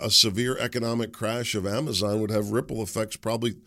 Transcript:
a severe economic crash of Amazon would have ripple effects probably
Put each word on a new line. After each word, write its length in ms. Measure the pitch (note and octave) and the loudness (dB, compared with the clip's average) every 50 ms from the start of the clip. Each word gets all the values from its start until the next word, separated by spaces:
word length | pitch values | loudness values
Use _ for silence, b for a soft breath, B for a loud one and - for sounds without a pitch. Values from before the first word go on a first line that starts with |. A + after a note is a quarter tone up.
| - | 0
a 80 | G#2+ | 4
severe 440 | - - - A2 F#2 G#2+ B2 B2 C3 - | 4 6 6 4 4 2 0 0 0 -2
economic 520 | B2 A#2+ - B2 A#2 A#2 A#2 A#2 A2+ A2 | -2 -2 -2 -2 -2 0 0 0 -2 -2
crash 440 | - - A2+ G#2+ A#2 B2 A#2+ A#2 - | -4 -4 -2 -2 -2 -2 -2 -2 -2
of 100 | G#2 F#2 | -2 -2
Amazon 560 | G2 G#2 B2+ D#3 C#3+ A2 F2+ G#2 G2+ G#2 A2 | 0 0 0 -2 0 0 0 0 2 2 2
would 80 | G#2+ G2+ | 0 2
have 220 | A2 G#2 G#2 G2+ | 0 0 0 2
ripple 320 | G#2+ A#2+ - - B2+ A2 G#2+ | 0 0 0 -2 -4 -4 -4
effects 340 | - - A2+ A2 - - | -4 -4 -4 -4 -4 -6
probably 380 | - - A2 A2+ A2+ A#2+ A#2+ G2 - B | -6 -4 -2 0 0 0 0 -2 -2 B